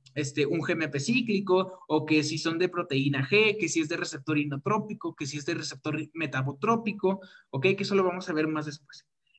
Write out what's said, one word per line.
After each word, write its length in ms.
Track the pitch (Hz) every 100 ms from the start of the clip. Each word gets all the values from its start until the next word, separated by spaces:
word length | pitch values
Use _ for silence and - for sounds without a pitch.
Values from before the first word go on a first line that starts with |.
| -
este, 320 | - 135 - 139
un 140 | 170
G 140 | -
M 140 | 165 156
P 100 | 139
cíclico, 800 | 139 254 233 196 196 185 185 - -
o 180 | 151 151
que 160 | 156
si 160 | 147 160
son 220 | 165 165
de 100 | 180
proteína 580 | 180 175 135 143 139 135
G, 300 | 208 220 214
que 100 | 165
si 120 | 165
es 100 | 156
de 80 | 170
receptor 400 | 165 147 139 151
inotrópico, 800 | 147 139 196 214 214 208 170 165
que 100 | 139
si 140 | 147
es 60 | 143
de 80 | 160
receptor 420 | 151 135 156 151 151
metabotrópico, 1080 | 165 156 135 135 139 208 226 226 - 185 196 - - _
¿ok? 140 | 135 180 196
Que 60 |
eso 140 | 196 196
lo 80 |
vamos 260 | 185 180 -
a 40 |
ver 140 | 156 160
más 200 | 156 151
después. 400 | 143 _ - _ _ _